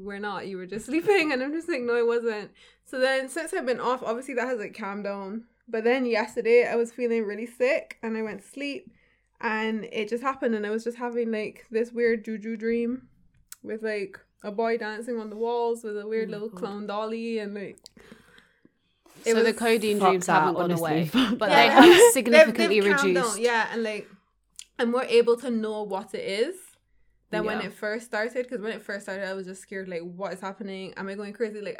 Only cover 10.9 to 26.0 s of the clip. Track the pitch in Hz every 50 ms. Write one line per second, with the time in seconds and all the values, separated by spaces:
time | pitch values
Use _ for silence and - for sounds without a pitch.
10.9 | 233 240 247 240 233 240 233 226 220 214 214 - - - - _ 226 226 233 233
11.9 | 240 233 240 226 226 220 214 220 220 208 208 226 226 208 220 226 233 233 233 233
12.9 | 254 254 - _ _ _ _ _ _ _ _ _ - - - 214 214 220 214 220
13.9 | 214 208 196 190 - - _ _ _ _ - 208 196 226 226 226 233 226 214 214
14.9 | 214 214 233 254 240 226 220 214 208 214 226 233 240 240 233 233 233 233 226 214
15.9 | 208 208 202 214 220 220 220 190 214 208 214 226 196 180 220 202 202 208 208 202
16.9 | 202 214 220 220 226 226 226 233 226 214 208 202 202 208 196 139 - - - -
17.9 | _ - - - - - _ _ - - _ _ _ _ _ _ _ _ _ _
18.9 | _ _ _ _ - - - 233 226 226 233 233 220 226 226 226 226 226 214 214
19.9 | 208 202 190 185 190 180 175 - 170 160 156 185 165 180 175 175 175 165 165 156
20.9 | 156 160 170 151 - 254 254 202 247 247 214 285 285 269 233 226 226 262 294 349
21.9 | 349 370 480 466 453 269 214 240 247 311 320 226 226 - - 370 214 208 196 202
22.9 | 196 277 190 190 180 262 247 226 196 202 233 240 233 226 208 - - 233 226 214
23.9 | 214 202 - - - _ _ _ _ _ _ _ _ - - - _ - 247 233
24.9 | 240 254 262 - 226 233 233 233 233 240 269 254 233 220 220 214 214 214 208 190
25.9 | 190 190